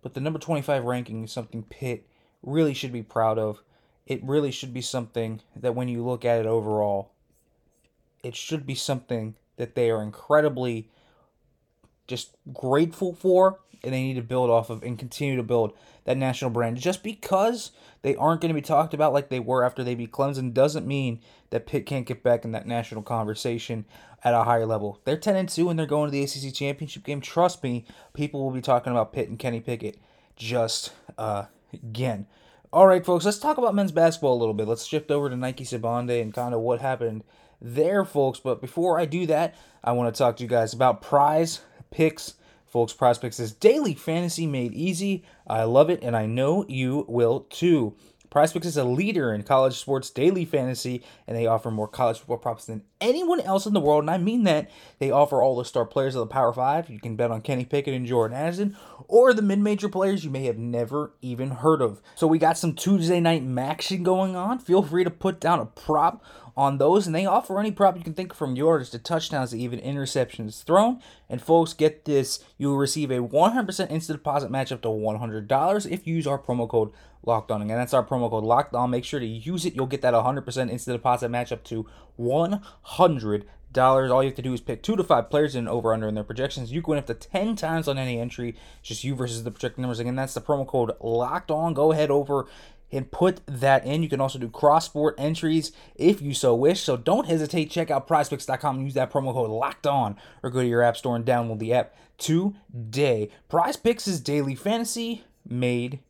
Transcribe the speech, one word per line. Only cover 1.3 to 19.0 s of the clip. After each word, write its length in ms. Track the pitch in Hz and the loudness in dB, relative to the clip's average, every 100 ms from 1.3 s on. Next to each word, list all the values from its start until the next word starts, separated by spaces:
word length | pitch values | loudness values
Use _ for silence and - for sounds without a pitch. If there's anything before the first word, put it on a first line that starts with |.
something 320 | - 110 117 | -12 -10 -12
Pitt 440 | 107 - 131 120 _ _ _ _ | -14 -12 -8 -8 _ _ _ _
really 320 | 123 147 160 | -4 0 0
should 200 | 135 135 | 0 -8
be 100 | 120 | -10
proud 340 | 113 - 110 110 | -4 0 2 2
of. 240 | 107 107 _ _ _ _ _ | -2 -6 _ _ _ _ _
It 180 | 131 | -8
really 280 | 127 147 143 | 0 0 0
should 220 | 131 135 | -4 -10
be 80 | 123 | -8
something 600 | - 131 117 - 113 110 _ | -6 -6 -6 -6 -6 -8 _
that 220 | - 120 117 | -6 -4 -2
when 140 | 127 | -4
you 140 | 120 | -4
look 200 | 117 123 | -4 -2
at 160 | 120 117 | 0 0
it 60 | 113 | 2
overall, 680 | 113 107 107 104 98 98 _ _ _ _ _ _ _ _ _ _ _ | 0 0 0 0 -2 -6 _ _ _ _ _ _ _ _ _ _ _
it 140 | 123 117 | -14 -12
should 280 | - 160 135 | -8 -8 -6
be 80 | |
something 640 | 135 - 131 - 120 110 110 _ - | -8 -4 -6 -4 -6 -6 -12 _ -12
that 180 | 117 - | -8 0
they 160 | 117 | 0
are 100 | 113 | 0
incredibly 880 | 107 107 - 151 151 127 127 113 110 _ _ _ _ _ _ _ _ _ _ _ - | -4 -12 2 4 4 0 -4 -6 -10 _ _ _ _ _ _ _ _ _ _ _ -12
just 300 | 127 - _ - | -12 -12 _ -18
grateful 600 | 127 131 139 165 - 185 | -8 0 2 2 -2 -8
for, 460 | 175 185 180 190 190 _ _ | -2 2 6 6 4 _ _
and 100 | - | -6
they 80 | 131 | -4
need 100 | 131 | -4
to 80 | 127 | -4
build 280 | 113 127 123 | -4 0 4
off 200 | 117 110 | 4 2
of 120 | 110 | -8
and 160 | 120 117 | -8 -10
continue 380 | 123 - 143 131 | -10 -6 -4 -2
to 80 | |
build 300 | 113 120 107 - _ _ - | 0 0 0 -4 _ _ -4
that 120 | 127 | -2
national 340 | 131 127 131 | 0 -2 -4
brand. 260 | 117 117 123 | -2 -2 -2
Just 260 | 147 190 | -4 -4
because 680 | 214 214 - 190 214 240 - _ - _ | -8 -12 -2 2 2 -2 -10 _ -20 _
they 140 | - - | -4 0
aren't 240 | 151 165 | 0 0
gonna 140 | 165 | 0
be 80 | 156 | -2
talked 320 | 139 147 160 | 0 2 2
about 180 | 147 | 2